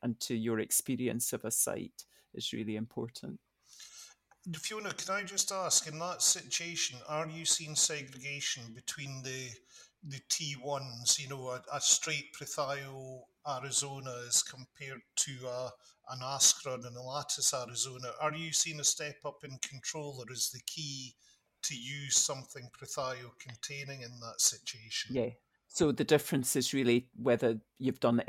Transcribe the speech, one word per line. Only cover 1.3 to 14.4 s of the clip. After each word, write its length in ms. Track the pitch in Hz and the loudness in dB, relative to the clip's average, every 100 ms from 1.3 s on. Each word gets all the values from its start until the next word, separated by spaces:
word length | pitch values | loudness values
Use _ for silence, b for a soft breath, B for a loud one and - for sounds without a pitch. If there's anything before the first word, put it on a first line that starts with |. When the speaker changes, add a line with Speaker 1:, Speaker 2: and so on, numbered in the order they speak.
Speaker 1:
of 100 | - | -2
a 80 | - | -2
site 540 | - - - - - - b b | 0 0 0 -6 -12 -20 b b
is 200 | - 117 | -8 -6
really 240 | 117 107 107 | -4 -4 -4
important. 640 | 113 - 117 - - - _ _ B B B B B B _ _ 185 160 | -4 -6 -8 -8 -12 -12 _ _ B B B B B B _ _ -8 -6
Speaker 2:
Fiona, 380 | - 214 202 | -4 -4 -4
can 200 | - - | -4 -2
I 100 | 196 | -2
just 280 | 190 196 - | 0 0 2
ask, 340 | 190 175 - 160 | 2 4 4 4
in 120 | 156 | -4
that 220 | 175 175 | -4 4
situation, 760 | - 180 127 - 170 165 - 123 - | 4 4 0 -4 -2 -2 -2 -2 -6
are 180 | 151 160 | -4 -4
you 160 | 160 | -2
seeing 320 | 160 - 156 151 | 2 2 2 2
segregation 880 | - 151 135 131 139 143 - 131 113 | 2 2 -6 -10 -8 -4 -4 -4 -8
between 480 | 113 - - 139 135 | -10 -8 -6 -8 -8
the, 280 | 131 131 127 110 B B B B | -8 -8 -8 -14 B B B B
the 200 | 156 135 - | -12 -10 -2
T 260 | - 156 139 | -2 -2 -6
ones, 560 | 135 139 131 120 123 - | -4 -4 -4 -2 2 2
you 80 | 135 | 0
know, 220 | 139 127 | -6 -6
a, 120 | 127 - | -6 -4
a 80 | 139 | 0
straight 500 | - - 160 151 143 | 4 4 4 -2 -4
Prethayo 880 | - 139 - 135 139 135 135 131 131 - _ 147 | -10 -6 -2 -2 -2 -6 -10 -12 -14 -18 _ -6
Arizona 680 | 131 135 120 143 139 131 123 120 | -4 0 0 -2 -6 -8 -8 0
as 160 | 117 | 2